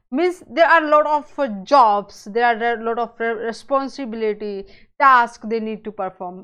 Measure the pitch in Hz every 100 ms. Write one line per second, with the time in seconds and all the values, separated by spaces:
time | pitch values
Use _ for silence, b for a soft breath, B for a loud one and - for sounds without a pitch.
0 | - 254 359 349 - 247 311 330 302 302
1 | 302 302 277 - 277 196 180 277 226 202
2 | 196 - 214 214 240 220 240 226 226 233
3 | 226 - 226 226 226 220 - 277 269 -
4 | 262 226 220 208 208 196 196 b b -
5 | 277 247 233 - 214 226 220 214 220 202
6 | 185 185 185 185